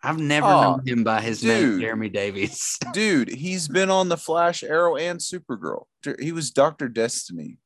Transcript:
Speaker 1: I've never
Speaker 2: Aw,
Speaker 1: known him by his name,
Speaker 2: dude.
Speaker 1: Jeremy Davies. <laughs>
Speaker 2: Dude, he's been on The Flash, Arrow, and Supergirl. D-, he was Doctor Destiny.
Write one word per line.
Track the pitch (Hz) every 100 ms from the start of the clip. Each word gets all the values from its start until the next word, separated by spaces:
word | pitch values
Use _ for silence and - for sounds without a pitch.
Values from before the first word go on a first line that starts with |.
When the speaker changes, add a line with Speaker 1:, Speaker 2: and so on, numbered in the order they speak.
Speaker 1:
I've | 131 160
never | 147 147 208
Speaker 2:
Aw, | 180
Speaker 1:
known | 107 85 131
him | 120
by | 113 110
his | 110 110
name, | 110 156
Speaker 2:
dude. | 147 98
Speaker 1:
Jeremy | 110 110 110
Davies. | 98 101 98 98 - - -
<laughs> | -
Speaker 2:
Dude, | 196 214 165 113
he's | 131 165 185 160
been | 190 190
on | 190 185
The | 165
Flash, | - 165 170 175
Arrow, | - 156 175 143
and | 170 175
Supergirl. | - 180 _ 117 82 50 - _
D-, | - -
he | 147
was | 165 139
Doctor | - 147 156 135
Destiny. | 113 117 - - 87 78 -